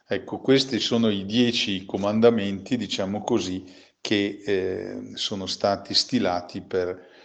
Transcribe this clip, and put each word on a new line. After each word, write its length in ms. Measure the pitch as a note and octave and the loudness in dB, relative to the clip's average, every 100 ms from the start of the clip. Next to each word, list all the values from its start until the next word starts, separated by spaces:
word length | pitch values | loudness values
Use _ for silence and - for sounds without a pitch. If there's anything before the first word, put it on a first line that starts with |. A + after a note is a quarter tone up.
| - | -6
Ecco, 340 | G2 - G#2 | -6 -4 -4
questi 400 | - C3+ - A2 | 4 4 4 -2
sono 280 | - A#2 A2+ | 0 2 2
i 160 | G2+ | 0
dieci 640 | G2 A#2 A#2+ A#2 - F#2+ F#2+ | 0 2 2 2 -2 -4 -4
comandamenti, 880 | G2+ G2+ G#2+ A#2 A#2 G2+ G2 - B2 | -2 0 6 6 6 2 -4 -2 -4
diciamo 460 | G2+ - F#2+ G#2 | -2 -4 -2 -4
così, 420 | - A#2 F#2 F#2 - - - _ | 0 0 0 -6 -8 -20 -20 _
che, 420 | - G#2 G2+ G2+ | 0 2 2 -2
eh, 680 | - G2 F#2 F#2+ G2 G2+ G#2 | -2 0 0 -4 -6 -10 -10
sono 320 | G2+ - G2+ F#2 | -8 -6 -6 -6
stati 480 | - G2+ G2 - | -2 0 0 0
stilati 680 | - - B2+ G2 F2 F2 G2 | 0 2 0 0 -2 -4 -12
per, 460 | F#2+ F#2 F2+ F2+ - - | -4 -2 -2 -6 -12 -20